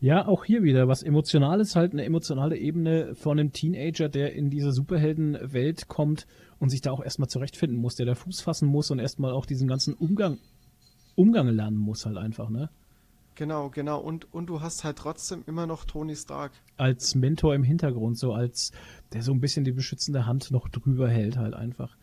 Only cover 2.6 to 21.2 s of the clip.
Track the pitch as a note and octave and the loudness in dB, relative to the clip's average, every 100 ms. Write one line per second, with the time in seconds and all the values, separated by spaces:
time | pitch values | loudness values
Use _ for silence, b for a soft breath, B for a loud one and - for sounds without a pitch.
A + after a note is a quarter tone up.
2.6 | D3 E3+ D#3+ D#3+ C#3+ - D3+ D3 D3 - | -2 0 2 2 0 -4 0 2 2 0
3.6 | D#3 F#3 D#3 D#3+ D3+ C#3+ C#3+ - C#3+ C#3+ | -2 -2 -4 -2 -2 0 -2 -2 -2 0
4.6 | C#3+ B2+ C#3+ F3 D3+ D#3 D3+ D3 C3 B2+ | 0 0 2 2 2 2 0 -2 -4 -2
5.6 | C#3+ E3 - - D3 D3+ - B B B | 0 -2 -6 -2 0 0 -6 B B B
6.6 | C3+ C3 C3+ C3 C3+ - C3 B2+ C3+ - | 0 0 -2 -4 -6 -4 -4 -4 -6 -2
7.6 | D#3+ A#2 A#2+ - B2 B2 F3+ F3+ - D#3 | -2 0 -2 -2 -2 -2 -6 -8 -4 0
8.6 | D3 C#3+ D3 C3+ C3+ - C3 C3 - C3 | 2 2 0 -2 -4 -2 -2 -2 -2 0
9.6 | C3 C3 D3 - E3 G3+ F#3+ C#3 _ _ | 0 0 -2 -2 0 0 0 -2 _ _
10.6 | _ _ _ _ _ - G3+ A3+ B2+ A2 | _ _ _ _ _ 6 6 8 4 2
11.6 | G#2+ G#2+ G#2 G#2+ A2 G2 A2 A2+ A2 A2+ | 0 0 -2 -2 -6 -6 -6 -8 -6 -6
12.6 | D3+ _ b b b b _ - D3+ D#3 | -6 _ b b b b _ -8 -6 -4
13.6 | C#3 D3 D3 D3 D#3 D#3+ - E3+ E3+ D#3+ | -6 -6 -4 -4 -6 -8 -10 -10 -8 -6
14.6 | E3 - D#3 D3 D3+ D#3+ - F3 - E3 | -8 -8 -8 -8 -8 -8 -10 -10 -8 -6
15.6 | D#3+ D#3+ - D3+ D#3 D3 - C#3+ C#3+ - | -6 -6 -8 -8 -8 -8 -10 -10 -10 -14
16.6 | _ - C3 B2 - C3 C3 D#3+ D#3 C#3 | _ -2 0 2 0 2 2 2 2 4
17.6 | C3 E3 D3+ B2 A2 A#2 B2+ A2 A#2+ - | 2 2 0 -2 -2 -2 -2 -2 -2 -4
18.6 | - B B B - A2 A#2 C3 C3+ D3+ | -8 B B B -12 -6 0 0 0 0
19.6 | C3+ B2+ C3 C#3+ - C#3 A2+ C3+ - B2 | -2 -2 -4 -6 -4 -2 0 -2 0 -2
20.6 | - A#2+ C#3 B2+ B2 A#2 | -2 -2 0 2 4 2